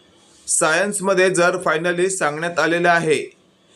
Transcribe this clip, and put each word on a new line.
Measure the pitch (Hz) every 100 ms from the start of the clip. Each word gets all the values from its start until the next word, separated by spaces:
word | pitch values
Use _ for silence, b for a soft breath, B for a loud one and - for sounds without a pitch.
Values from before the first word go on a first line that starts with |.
| _ _ _ _ -
सायन्समध्ये | - 165 160 202 202 185 185 185
जर | 175 175 180 180
finally | 160 175 175 190
सांगण्यात | 190 151 151 165 170
आलेलं | 160 170 175
आहे | 170 160 131 - - _ _ _